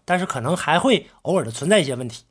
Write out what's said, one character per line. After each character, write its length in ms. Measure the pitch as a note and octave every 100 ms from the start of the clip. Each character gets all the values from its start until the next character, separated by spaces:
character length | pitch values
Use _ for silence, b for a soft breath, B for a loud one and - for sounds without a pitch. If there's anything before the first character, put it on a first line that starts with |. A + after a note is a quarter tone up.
但 160 | - F3+
是 60 | F3+
可 160 | C3
能 160 | A2+ F3+
还 200 | - E3
会 300 | C4+ G3 b b
偶 160 | - F#3
尔 80 | A#2
的 40 |
存 200 | A2+ D3
在 100 | G#3+
一 60 | C#3
些 100 | B2
问 140 | B2
题。 140 | - -